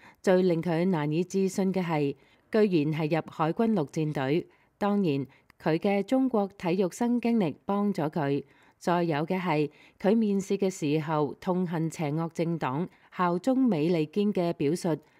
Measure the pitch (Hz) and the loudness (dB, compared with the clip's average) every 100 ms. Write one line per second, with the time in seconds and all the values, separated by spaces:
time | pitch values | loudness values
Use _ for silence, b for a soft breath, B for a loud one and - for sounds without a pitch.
0 | B B - 185 185 165 165 160 180 170 | B B 2 4 4 2 0 0 0 0
1 | 147 156 180 190 190 185 190 190 170 156 | 0 -2 -2 -2 -2 0 -2 0 -2 0
2 | 143 139 b b - 220 214 175 147 151 | -2 -4 b b -4 2 2 2 0 0
3 | 156 160 - - 156 170 226 208 143 - | 0 -2 -4 -2 -2 0 0 0 -2 -2
4 | 156 151 131 160 - b b - 202 202 | -2 -2 0 0 -2 b b -4 -2 0
5 | 185 139 127 b b - 170 160 202 202 | 0 -2 -4 b b -6 -2 0 0 0
6 | 196 262 262 226 196 - 180 185 185 - | 0 0 2 0 -2 -4 -2 0 0 -2
7 | 240 240 233 233 170 - - 202 208 185 | -2 0 0 0 0 -2 -4 -2 0 0
8 | 151 170 139 143 - b b b - 175 | -2 -2 -2 -2 -4 b b b -2 0
9 | 170 147 160 185 180 151 147 B B B | 2 0 -2 -2 0 0 0 B B B
10 | 202 226 214 196 185 196 190 185 151 156 | 2 2 2 0 0 -2 -2 -2 0 0
11 | 151 156 147 - - 180 180 170 160 - | 0 0 -2 -4 -4 -2 -2 -2 -4 -4
12 | 151 151 165 - 165 165 139 131 180 b | -4 -2 -4 -4 -4 -2 -4 -4 -6 b
13 | b - 180 175 262 262 262 170 160 170 | b -4 -2 0 0 2 2 2 2 0
14 | 151 - 208 196 170 165 143 175 180 147 | 0 0 0 0 -2 0 0 0 -2 -4
15 | b b | b b